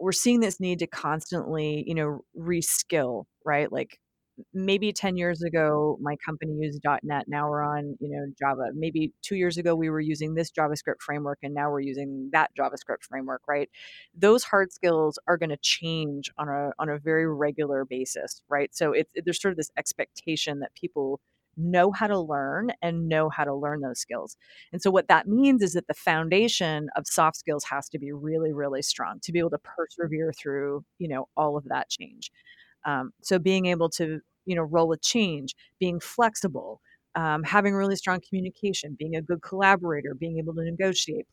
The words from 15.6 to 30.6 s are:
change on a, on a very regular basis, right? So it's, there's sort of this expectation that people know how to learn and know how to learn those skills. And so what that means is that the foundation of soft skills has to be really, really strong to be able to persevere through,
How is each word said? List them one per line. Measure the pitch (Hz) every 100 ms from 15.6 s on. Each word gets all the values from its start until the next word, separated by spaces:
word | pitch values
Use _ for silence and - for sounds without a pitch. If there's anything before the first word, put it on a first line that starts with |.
change | - - 165 160 151 143 143 -
on | 147
a, | 143 143 -
on | 156
a | 147
very | 147 160 160
regular | 147 147 143 147 139
basis, | 135 127 131 - 80 - -
right? | 143 143
So | - 160
it's, | 143 160 -
there's | 170 175
sort | 202
of | 175
this | 151 -
expectation | - - - - - 156 - 143
that | 143
people | - 175 - 135 139 _ _ _
know | - 170 180 185
how | 190 214
to | 196
learn | 160 143 139 151 240 -
and | 170 165 165
know | 156 156
how | 151
to | 143
learn | 139 147 147
those | 135 123
skills. | - 120 76 - _ - -
And | 175
so | 196
what | 190 -
that | 160 -
means | 220 277 262
is | 196
that | 170 -
the |
foundation | 151 - 160 165 180 233 - 170 156 151 -
of | -
soft | - 160 -
skills | - 147
has | - 139 -
to | 156
be | 143
really, | 143 151 160 160
really | 147 143 135
strong | 143 - 104 -
to | -
be | 170
able | 170
to | 147
persevere | - - 165 - 165 156 160
through, | 156 147 139